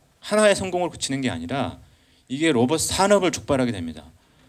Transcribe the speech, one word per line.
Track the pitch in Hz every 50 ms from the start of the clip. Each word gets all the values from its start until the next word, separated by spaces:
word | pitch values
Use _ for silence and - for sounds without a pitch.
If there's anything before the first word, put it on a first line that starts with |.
| _ _ _ _
하나의 | - - 208 214 214 208 196
성공을 | - 196 185 175 180 175 156
그치는 | - - - - 135 139
게 | 131 117
아니라 | 87 82 85 85 131 139 113 82 69 - - _ _ _ _ _ _ _ _ -
이게 | 127 143 160 165 147
로봇 | 117 127 127 160 156
산업을 | - - - - 190 202 202 196 185 165 139
촉발하게 | - - - 143 131 127 120 110
됩니다. | 92 85 82 80 78 76 - _ _ _ _ _ _ _